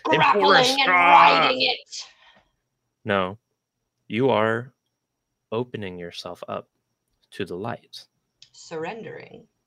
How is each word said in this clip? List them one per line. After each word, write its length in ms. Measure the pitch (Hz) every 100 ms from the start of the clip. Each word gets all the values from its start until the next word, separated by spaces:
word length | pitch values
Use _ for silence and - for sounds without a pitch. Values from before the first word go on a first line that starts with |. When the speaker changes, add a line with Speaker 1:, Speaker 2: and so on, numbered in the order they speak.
Speaker 1:
Grappling 400 | - 320 - 208
Speaker 2:
Embrace 280 | 196 190 254
Speaker 1:
and 180 | 269 269
Speaker 2:
ah! 520 | 180 175 170 170 165
Speaker 1:
riding 220 | 143 127
it. 420 | 127 - - - - _ _ _ _ _ _ _ _ _
Speaker 2:
No. 340 | 110 101 92 104 _ _ _ _ _ _ -
You 220 | 107 131
are 420 | 107 110 117 127 _ _ _ _ _ _ _ _
opening 440 | 113 123 110 95 90
yourself 460 | 87 - 90 87 -
up 200 | 101 - _ _ _ _ _ _
to 140 | -
the 120 | 90 87
light. 480 | 117 - _ - - _ _ _ _
Speaker 1:
Surrendering. 960 | - - 160 165 226 165 - - - - _